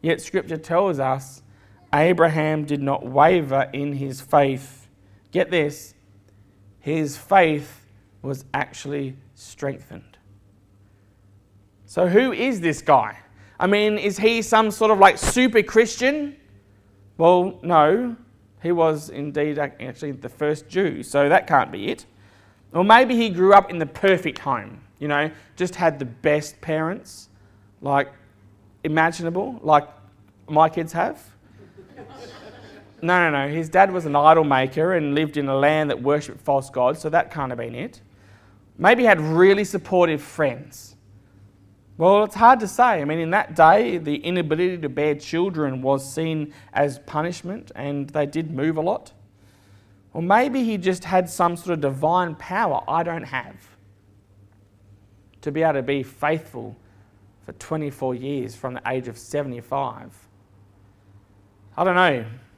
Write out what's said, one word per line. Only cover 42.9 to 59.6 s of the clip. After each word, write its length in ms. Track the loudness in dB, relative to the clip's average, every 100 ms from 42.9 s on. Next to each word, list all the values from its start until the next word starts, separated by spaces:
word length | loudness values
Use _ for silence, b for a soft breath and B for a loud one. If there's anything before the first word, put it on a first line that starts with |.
| 2
I 20 |
mean, 140 | -2 -4
in 120 | 0
that 240 | -2 -2
day, 440 | 4 6 6 2 -4
the 180 | -4 -6
inability 600 | -4 -4 -2 -2 -2 -2
to 100 | -8
bear 260 | -2 -2
children 680 | -2 -4 -4 -4 -2 -4 -4
was 280 | -2 -2 -4
seen 440 | -6 -4 -4 -6 B B
as 260 | -2 -2 -2
punishment, 720 | -8 -6 -6 -8 -12 -14 -14
and 340 | -12 -8 -8 -6
they 160 | -4
did 260 | -4 -4 -6
move 280 | -4 -4 -2
a 20 |
lot. 320 | -4 -4 -8 _ _ _ b b b b b b b
Or 80 | -8
maybe 420 | 2 2 2 -2
he 140 | -2 -2
just 260 | -2 -4
had 240 | 0 0 0
some 300 | 0 -2 -2
sort 160 | -6
of 80 | -4
divine 540 | -4 -2 -2 0 -2 -8
power 460 | -8 -4 -2 -4 -4
I 140 | -4
don't 220 | -4 -8
have 520 | -8 -10 -10 -18 -20 _ _ _ _ _ _ _ _ _ _ _ _ -20 _ _ _ _
to 100 | -8
be 100 | -2
able 120 | 0
to 80 | 0
be 200 | -2 -4
faithful 720 | -6 -6 -4 -4 -6 -16 -16 -18 b b b b b _
for 80 | -20
twenty-four 640 | -20 -10 -8 -8 -8 -6
years 400 | -6 -6 -6 -8
from 180 | -10 -12
the 100 | -8 -6
age 200 | -6 -8
of 120 | -16
seventy-five. 1080 | -8 -6 -6 -10